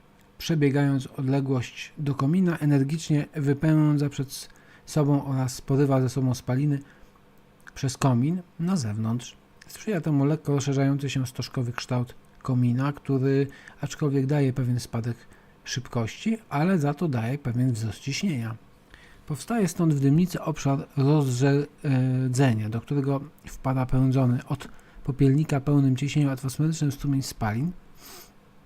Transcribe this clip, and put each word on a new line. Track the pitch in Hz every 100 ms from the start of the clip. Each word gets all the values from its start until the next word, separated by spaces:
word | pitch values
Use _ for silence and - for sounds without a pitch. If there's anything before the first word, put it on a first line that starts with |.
| _ _ _ -
przebiegając | - 160 143 139 139 135 131
odległość | - 131 139 135 131 - - - -
do | 143 135
komina, | 135 185 175 165
energicznie | 147 139 139 160 - 147 -
wypędza | 156 143 139 156 156 151 147 143
przed | - 131 - - - - - -
sobą | 156 143 143 135
oraz | 131 127 -
porywa | - 135 143 135
ze | 127
sobą | 139 131 123
spaliny | - 131 147 139 - - - _ - _ _ _ - -
przez | 131 -
komin | 139 120 143 180 - -
na | 170 190
zewnątrz. | 113 107 113 123 - - _ - -
Sprzyja | - - 180
temu | 156 143 139
lekko | 156 -
rozszerzający | 139 135 135 139 139 139
się | 135 127
stożkowy | - 120 - 120
kształt | - - 127 120 - - -
komina, | - 127 123 120 139
który | 143 - 135 135 139 135 - - -
aczkolwiek | 143 - 151 139 131
daje | 147 135
pewien | 131 123 123
spadek | - 117 120 117 - - - _
szybkości, | - 135 - 120 110 - 220 226 -
ale | 143 170 190
za | 143
to | 151 170
daje | 120 113 147
pewien | 127 117 131
wzrost | 113 110 -
ciśnienia. | 139 143 202 135 113 110 - - _ - - - -
Powstaje | 147 - 233 175
stąd | - 165
w | 143
dymnicy | 139 151 180 -
obszar | 160 147 180 170 - 139
rozrzedzenia, | 135 151 135 123 139 143 143 - 147 131 131 127 131 127 139 110 107
do | 113
którego | - 143 135 139 143 - -
wpada | - 131 131 127
pędzony | 131 131 131 123 123 -
od | - - - - - -
popielnika | 131 139 139 151 139
pełnym | 139 147 135 127
ciśnieniem | 143 151 143
atmosferycznym | 131 131 - 156 160 147
strumień | - 143 135
spalin, | - - 110 113 165 - - - - - - - - -